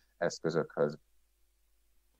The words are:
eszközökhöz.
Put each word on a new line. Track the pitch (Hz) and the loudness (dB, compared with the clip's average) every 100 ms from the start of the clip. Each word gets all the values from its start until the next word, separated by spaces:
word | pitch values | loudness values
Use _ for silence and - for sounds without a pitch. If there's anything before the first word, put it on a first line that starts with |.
| _ - | _ -4
eszközökhöz. | 85 - 80 80 73 - 73 76 _ _ _ _ _ _ _ _ _ _ _ _ | -4 -2 -2 0 -2 0 0 0 _ _ _ _ _ _ _ _ _ _ _ _